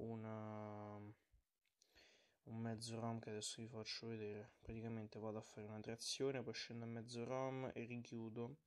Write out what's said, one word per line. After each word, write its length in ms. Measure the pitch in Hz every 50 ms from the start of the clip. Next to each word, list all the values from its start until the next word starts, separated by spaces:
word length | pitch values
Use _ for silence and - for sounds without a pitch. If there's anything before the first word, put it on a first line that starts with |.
una, 920 | - 113 113 113 110 110 110 110 107 107 107 107 107 107 104 104 104 104 104 104 101 104 107 - _ _ - - _ _ _ _ _ _ _ - - - - - - - - - - - _ _ -
un 140 | 131 113 113
mezzo 420 | 113 117 113 110 117 117 113 113
ram 200 | 113 117 117 113
che 100 | 113 117
adesso 320 | 107 107 107 - - -
vi 60 | 113 110
faccio 400 | 120 113 107 - - - - 117
vedere. 440 | 117 110 107 104 104 104 107 - - -
Praticamente 600 | - - 113 113 110 113 113 113 107 107 - 110
vado 180 | 107 110 104 110
a 40 |
fare 260 | 110 - - - 107 107
una 120 | 107 110
trazione, 640 | 104 117 113 113 - - - - 135 135 135 131 117
poi 100 | 113 113
scendo 300 | - - - 117 117 117
a 40 | 117
mezzo 360 | 117 117 113 120 120 117 117
ram 480 | 117 131 131 131 131 131 131 131 123 -
e 120 | - 117
richiudo. 720 | 117 120 120 120 - 123 117 113 113 110 117 120 120 139 151 _